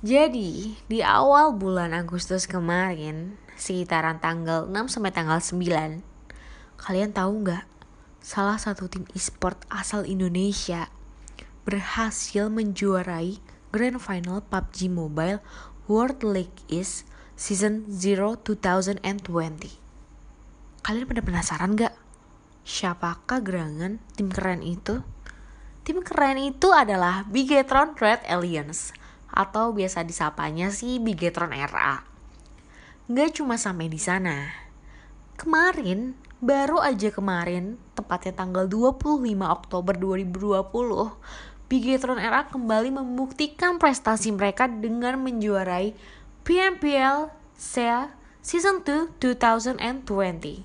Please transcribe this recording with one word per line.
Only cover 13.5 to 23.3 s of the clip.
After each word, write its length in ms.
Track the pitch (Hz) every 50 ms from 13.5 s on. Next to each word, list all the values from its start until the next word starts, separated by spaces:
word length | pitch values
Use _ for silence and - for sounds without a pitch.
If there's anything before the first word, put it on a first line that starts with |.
| - - - -
Grand 320 | - 214 240 254 247 254 -
Final 400 | - 196 180 175 180 180 202 202
pub 240 | - - 190 185 - -
G 160 | - 185 185
Mobile 480 | 180 175 165 156 151 156 160 175 196 208 - - - - - - - - - -
World 400 | 208 220 233 254 262 262 - 214
League 320 | 202 190 180 180 - - - -
East 400 | 156 170 185 190 - - - - - - - - - -
Season 480 | - - 202 185 202 214 214 220 220 208
Zero 480 | 202 185 180 196 202 190 196 208 226
two 240 | 233 - - 214 196
thousand 400 | - 196 180 190 185 190 202 190
and 240 | - 190 196 202 -
twenty. 560 | - 170 170 160 160 156 151 - - - - - - - - - - - - - - - - - - - - - - - - -
Kalian 240 | - 214 233 247 262
pada 160 | - 233 226
penasaran 560 | - 180 170 165 - 165 151 175 190 208 214
nggak? 240 | 233 - - - - - - - - - - - _ - - - -
Siapakah 800 | - - - - 185 175 - - 170 170 - - -